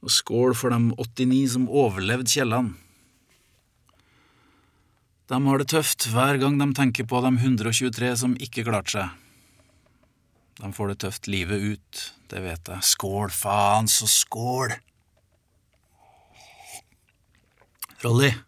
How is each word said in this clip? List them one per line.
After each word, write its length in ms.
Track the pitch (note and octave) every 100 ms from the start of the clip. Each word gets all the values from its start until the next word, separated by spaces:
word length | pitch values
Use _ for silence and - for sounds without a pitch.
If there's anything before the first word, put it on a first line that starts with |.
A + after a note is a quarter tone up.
Og 80 | E2+
skål 400 | - - A2 B2+ A#2
for 160 | B2+
de 240 | A#2 A#2 A2+
åttini 440 | A#2+ - B2+ C3 C#3
som 200 | B2 B2+
overlevde 580 | C#3 B2+ F#2+ F#2+ B2 C3
Kielland. 460 | D3 B2+ A#2 A#2+ F2 _ _ _ _ _ _ _ _ _ _ _ _ _ _ _ _ _ _ _ _ _ _ _ _ _
De 80 | C3
har 160 | C#3 C3+
det 140 | C#3
tøft 340 | D#3+ D3 - B2
hver 260 | A2+ C3+ C#3
gang 220 | C3+ C#3+
de 80 | C#3+ C3+
tenker 300 | C3+ A#2+ A#2+
på 140 | B2
de 80 | B2+ B2+
hundre 300 | B2+ B2 A2
og 60 | A2+
tjuetre 340 | B2+ A#2 B2 A#2+
som 160 | B2+ B2
ikke 300 | B2+ - A#2
klarte 260 | A2 F#2+
seg. 220 | G#2+ F#2 - _ _ _ _ _ _ _ _ _ _ _ _ _ -
De 160 | G2+
får 220 | F#2+ G2+
det 60 | G2
tøft 240 | G2 - -
livet 320 | G2 F2 G2+
ut, 440 | G2+ G2+ _ - - - _
det 100 | F#2+
vet 260 | F#2 E2+ E2+
jeg. 120 | F2+ -
Skål, 440 | - G2 G2 G2+
faen, 560 | - G#2 G2+ G2+ G#2 A2
så 160 | - A2
skål! 640 | - - A2 A#2+ B2+ B2+ G#2+ _ _ _ _ _ _ _ _ _ _ _ _ _ _ _ _ - - - - _ _ _ _ _ _ _ _ _ _ - - A#2
Rolly. 240 | A#2 C#3 -